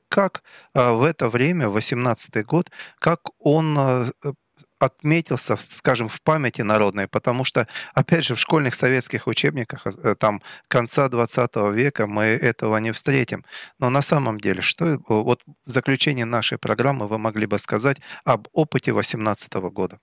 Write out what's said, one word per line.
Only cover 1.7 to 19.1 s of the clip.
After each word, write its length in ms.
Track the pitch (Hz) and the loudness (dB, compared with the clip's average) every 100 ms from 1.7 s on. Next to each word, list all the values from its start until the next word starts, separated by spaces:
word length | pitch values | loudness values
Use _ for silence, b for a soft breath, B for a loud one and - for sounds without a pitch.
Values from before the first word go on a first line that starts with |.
| 104 - 123 123 110 - 110 | 0 -2 -2 0 -2 -4 -4
год, 260 | 107 160 - B B B | 0 -2 -2 B B B
как 220 | 156 170 - - | 0 0 -6 -2
он, 360 | 147 156 156 147 | 2 2 2 2
э, 540 | 135 127 120 - 143 135 _ _ _ - | 2 2 -2 -6 -10 -10 _ _ _ 0
отметился, 800 | 131 _ 151 165 - 123 - 104 - | 0 _ 0 0 0 -4 -2 -4 -6
скажем, 380 | - 147 120 113 | -4 0 0 -2
в 140 | - | -4
памяти 400 | - 156 127 - | 0 2 0 -2
народной? 460 | 107 107 101 101 95 | 2 4 2 0 -4
Потому 360 | 117 - 123 127 | -2 -2 -2 0
что, 220 | - - B B - | -2 -2 B B 0
опять 300 | - 165 - | 2 2 0
же, 100 | 117 | -2
в 40 | |
школьных 360 | - 160 135 - | 0 0 0 0
советских 500 | 127 131 - - - | 2 0 -2 -6 -4
учебниках, 600 | 113 156 147 110 131 107 | -2 -2 -2 -8 -8 -10
э, 260 | - 113 | -4 -2
там, 300 | 101 107 101 B B - | 2 0 0 B B -2
конца 420 | 127 117 - 135 | 0 0 0 0
двадцатого 600 | 123 117 - 120 113 104 | 0 0 0 0 0 0
века 340 | 107 139 - 104 | 2 0 0 -2
мы 200 | 104 110 | 0 0
этого 520 | 120 127 - 110 110 | 2 0 0 0 0
не 140 | 113 | -2
встретим. 520 | 110 - 135 117 - - B B B | -4 0 0 0 -6 -12 B B B
Но 100 | 123 | 0
на 140 | 139 | 2
самом 360 | - 156 123 107 | 2 2 0 -2
деле, 220 | 95 92 | -2 -2
что, 240 | - - 165 | -2 -2 0
э, 120 | 143 - | -2 0
вот 340 | 107 117 120 - | 0 2 -2 -4
в 220 | - - | -20 -4
заключение 560 | 123 139 135 - 127 113 | -2 0 0 0 -2 -2
нашей 340 | 117 - 117 | -2 -2 -4
программы 480 | - 113 131 139 104 | -2 0 0 0 -4
вы 100 | 110 | -2
могли 300 | 110 107 104 | -2 -2 -2
бы 100 | 104 | -2
сказать 400 | - 110 135 139 B B | -2 0 0 -2 B B
об 260 | - 113 - | 0 0 0
опыте 400 | - 151 131 - | -2 0 0 0
восемнадцатого 800 | 107 - | -2 -2